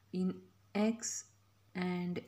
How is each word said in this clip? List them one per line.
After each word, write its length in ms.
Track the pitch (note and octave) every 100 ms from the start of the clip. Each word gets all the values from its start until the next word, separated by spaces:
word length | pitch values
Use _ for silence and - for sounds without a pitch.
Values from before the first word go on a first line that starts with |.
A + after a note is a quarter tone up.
| -
in 220 | F#3 F#3 - - - -
X 500 | G3+ A3 A3+ - - - - - - -
and 460 | F#3 F3+ F3+ F3 F3